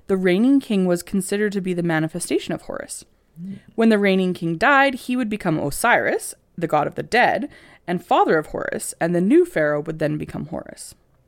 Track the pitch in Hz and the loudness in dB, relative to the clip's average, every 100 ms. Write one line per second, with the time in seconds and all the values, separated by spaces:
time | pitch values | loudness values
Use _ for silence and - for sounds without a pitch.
0 | - 190 185 185 254 277 - 196 180 175 | -4 0 2 4 4 4 2 0 2 0
1 | - 196 - 202 214 196 185 175 170 160 | -2 -4 -2 -2 -2 -2 -4 -2 0 0
2 | 160 175 - - - - - 50 - - | -2 -4 -4 -4 -2 -8 -8 -12 -10 -14
3 | - _ _ 165 185 196 - - 226 208 | -18 _ _ -16 -14 -14 -8 2 4 4
4 | 202 190 185 180 165 165 240 277 277 262 | 4 2 0 -2 -4 0 2 4 2 0
5 | - 247 220 214 180 156 143 - 233 185 | -4 -4 -2 -2 -2 -2 -2 0 2 2
6 | - 415 - - _ - 160 151 147 - | 2 -2 -6 -16 _ -8 -2 0 0 -4
7 | - 233 196 - 285 - - - - 175 | -2 2 2 0 -4 -12 -20 -16 -6 -6
8 | - 302 370 160 156 - - - - - | 0 2 4 2 0 -6 -6 -6 -8 -4
9 | 170 175 190 320 349 165 151 147 151 156 | 0 2 4 4 4 2 0 0 -4 -4
10 | 151 151 151 - 147 - - - - - | -4 -4 -6 -10 -8 -10 -10 -16 -20 -20
11 | _ _ | _ _